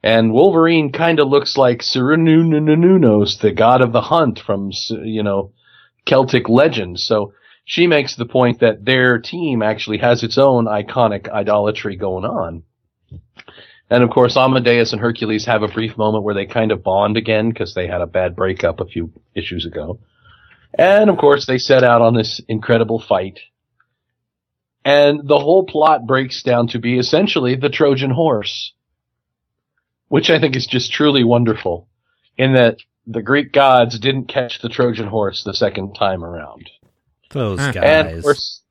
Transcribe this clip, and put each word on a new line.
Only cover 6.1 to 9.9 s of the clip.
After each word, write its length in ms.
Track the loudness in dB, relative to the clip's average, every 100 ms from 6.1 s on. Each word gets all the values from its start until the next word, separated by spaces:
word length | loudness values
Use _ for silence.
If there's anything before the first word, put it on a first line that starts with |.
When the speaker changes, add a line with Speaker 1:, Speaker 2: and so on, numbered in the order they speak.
| 2 2 0 2
Speaker 1:
legends. 560 | 2 2 0 -8 -10
So 280 | -4 -2 -4 _ _ _
she 220 | -8 0 2
makes 300 | 2 -2 -8
the 100 | -4
point 320 | 0 0 2
that 260 | 0 0
their 360 | -2 2 2 0
team 420 | -4 -8 -4 -2
actually 360 | -2 -4 -6